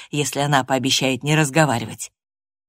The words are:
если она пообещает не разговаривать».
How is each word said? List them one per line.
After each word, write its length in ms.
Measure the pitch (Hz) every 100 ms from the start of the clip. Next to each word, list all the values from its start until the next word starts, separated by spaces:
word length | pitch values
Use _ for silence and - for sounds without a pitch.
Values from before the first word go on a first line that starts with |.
| -
если 300 | 147 143 139
она 240 | 143 143
пообещает 580 | 127 135 131 123 131 127
не 140 | 143 151
разговаривать». 720 | 151 139 151 117 113 - - _ _ _ _ _